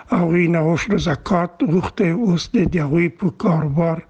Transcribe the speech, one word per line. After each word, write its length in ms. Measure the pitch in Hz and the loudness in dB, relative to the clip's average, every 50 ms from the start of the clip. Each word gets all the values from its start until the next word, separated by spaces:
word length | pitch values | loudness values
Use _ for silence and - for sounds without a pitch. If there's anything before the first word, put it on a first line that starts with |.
| - - | -8 -4
هغوی 340 | - 180 175 165 170 175 175 165 170 | -2 0 0 2 2 2 2 2 0
نه 40 | 165 156 160 170 | 0 2 0 0
عشر 280 | 139 - - 202 175 147 | 0 -2 -2 -2 -2 -2
زکات 580 | 170 143 - - - 196 170 175 175 - - 285 185 | -2 -4 -4 -2 0 0 0 0 -2 -4 -2 0 0
غوښتی، 380 | 156 185 - 196 - - 202 165 165 214 240 | 2 0 0 -2 -2 -2 0 0 0 0 0
اوس 180 | 190 170 156 - - - | 0 0 0 -2 -2 0
د، 160 | 233 175 151 - | 0 0 0 0
د 100 | 175 147 | -2 0
هغوی 240 | 139 147 170 175 170 - - 208 | 0 0 0 0 0 -2 -2 -4
په 100 | 170 - - - | -4 -2 -2 0
کاروبار 580 | 202 165 156 151 147 139 165 170 165 165 165 - | 0 0 0 0 0 0 0 0 0 -2 -4 -8